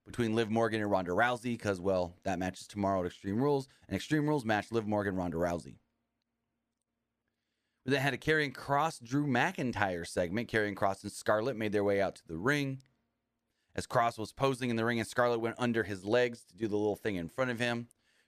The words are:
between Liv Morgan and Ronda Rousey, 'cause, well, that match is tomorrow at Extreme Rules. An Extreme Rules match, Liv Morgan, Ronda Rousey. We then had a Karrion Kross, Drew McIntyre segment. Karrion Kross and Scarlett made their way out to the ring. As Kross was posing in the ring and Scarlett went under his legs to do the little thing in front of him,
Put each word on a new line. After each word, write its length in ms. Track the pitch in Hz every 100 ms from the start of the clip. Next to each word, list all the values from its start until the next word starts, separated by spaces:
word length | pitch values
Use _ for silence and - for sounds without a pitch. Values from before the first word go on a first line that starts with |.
| -
between 300 | 107 113 110
Liv 140 | 107
Morgan 320 | 113 113 110
and 100 | 104
Ronda 200 | 95 87
Rousey, 460 | 90 120 120 120 117
'cause, 220 | 107 92
well, 380 | 95 92 90 90
that 160 | 95 90
match 200 | 90 -
is 80 | -
tomorrow 320 | 104 98 95
at 80 | 90
Extreme 340 | - 98 107
Rules. 280 | 143 139 131 _ -
An 80 | 98
Extreme 320 | - 151 147
Rules 160 | 151 113
match, 260 | 107 -
Liv 140 | 113 104
Morgan, 300 | 104 101 92
Ronda 220 | 90 80
Rousey. 420 | 87 87 69 - _ _ _ _ _ _ _ _ _ _ _ _ _ _ _ _ _ _ _ _ 131
We 80 |
then 80 | 135
had 120 | 135
a 40 | 127
Karrion 360 | 156 156 143
Kross, 480 | - - 143 160 -
Drew 240 | 117 139 147
McIntyre 800 | 123 165 185 127 104 98 87 85
segment. 460 | 98 87 104 117
Karrion 240 | 113 104 95
Kross 260 | 98 98
and 100 | 104
Scarlett 460 | - - 107 123 110
made 140 | 107
their 120 | 104
way 180 | 101 98
out 140 | 92 -
to 100 | -
the 100 | 82
ring. 460 | 117 147 139 135 - _ _ _ _ _ _ _ _
As 140 | - -
Kross 300 | 127 117 113
was 160 | 104
posing 360 | - 139 123 127
in 60 | 113
the 100 | 117
ring 140 | 117
and 80 | 107
Scarlett 320 | - 120 117
went 160 | 113 -
under 260 | 120 113
his 220 | 101 95 98
legs 380 | 120 123 117
to 120 | - 87
do 120 | 110
the 80 | 104
little 220 | 104 95
thing 180 | 92 92
in 140 | 82
front 200 | - 127
of 100 | 117
him, 280 | 120 117 120 _ _ _